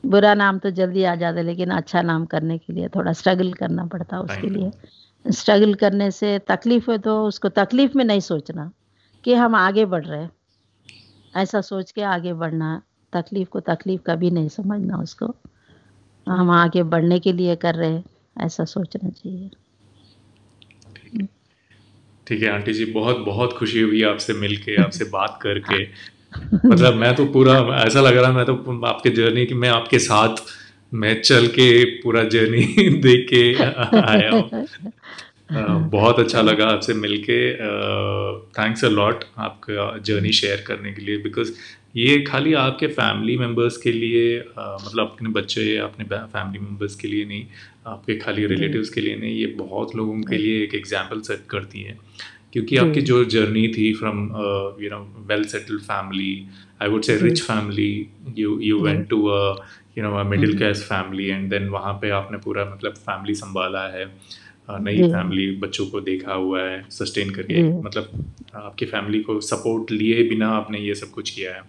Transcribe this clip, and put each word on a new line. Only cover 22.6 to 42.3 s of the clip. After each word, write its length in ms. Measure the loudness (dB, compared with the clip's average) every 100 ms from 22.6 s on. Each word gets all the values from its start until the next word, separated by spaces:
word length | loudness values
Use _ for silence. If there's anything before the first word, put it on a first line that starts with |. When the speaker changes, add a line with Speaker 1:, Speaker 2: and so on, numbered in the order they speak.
| -2
Speaker 2:
जी, 120 | -2
बहुत, 340 | -2 -2 0 0
बहुत 340 | -2 -2 -2
खुशी 280 | -2 -2 2
हुई 220 | 2 4
आपसे 300 | 2 0 -4
मिलके, 500 | -4 -2 -4 -2 2
Speaker 1:
<laughs> 0 |
Speaker 2:
आपसे 220 | 2 0
बात 340 | -6 -4 -4 -4
करके। 320 | -4 -4 -2
Speaker 1:
हाँ। 420 | -4 -4 -12 -20 _ _ -14 -2 4 6
Speaker 2:
मतलब, 280 | 8 8
मैं 220 | 6 4 4
तो 100 | 4
पूरा, 280 | 6 8 8 4 2
ऐसा 160 | 4 6
लग 160 | 6 8
रहा 140 | 6
है, 60 | 4
मैं 100 | 2
तो 400 | -2 -4 -4 -2
आपके 240 | 2 2
journey 360 | 4 2 2 0
की, 80 |
मैं 140 | 0 2
आपके 300 | 2 2 2
साथ, 380 | 4 4 4 0 -10 -20 -20 _ _
मैं 280 | -2 0 0
चल 240 | 4 6 6
के 380 | 6 8 8
पूरा 400 | 6 2 0 2
journey 400 | 4 4 4 4 4
<laughs> 120 | 4 6
देख 360 | 6 8 6 6
के 200 | 4 6 4 0 0 4 4
आया 320 | 6 4 4
हूँ। 200 | 2 0 -6 -10 -12 -18 -18 -20 -20 -20 _ _
अ, 160 | -4 0
बहुत 500 | 0 2 4 4 6
अच्छा 200 | 4 4
Speaker 1:
हम्म। 120 | 4
Speaker 2:
लगा 160 | 4 2
आपसे 280 | 2 0
मिलके। 580 | -2 -2 -4 0 0 0
अ, 180 | -2 -6 -4 -2 -2 -2 -2 -4 -8 -10 -4
thanks 320 | -2 0 0
a 60 | 2
lot 260 | 2 0 -8 -10
आपका 600 | -10 -10 -8 -6 -6 -6
journey 340 | -4 0 0
share 320 | 0 0 -4 -6
करने 260 | -10 -8
के 100 | -10
लिए, 200 | -8 -6
because 260 | -6 -6 -6 -8 -20 -20 _ 0
ये 260 | 4 4
खाली 300 | 2